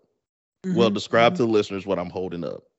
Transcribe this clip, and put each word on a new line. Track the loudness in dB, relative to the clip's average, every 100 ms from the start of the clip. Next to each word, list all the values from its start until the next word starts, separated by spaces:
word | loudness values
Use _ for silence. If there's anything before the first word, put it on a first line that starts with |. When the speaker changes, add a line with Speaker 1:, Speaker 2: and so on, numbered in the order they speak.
| _ _ _ _ _ _ -4
Speaker 1:
Mm-hmm. | 2
Speaker 2:
Well, | 2
describe | 0 0 4 4
Speaker 1:
Mm-hmm. | 4
Speaker 2:
to | 2
the |
listeners | 2 0 -4 -4
what | -4
I'm | -4
holding | -6 -8 -6
up. | -8 -10 -16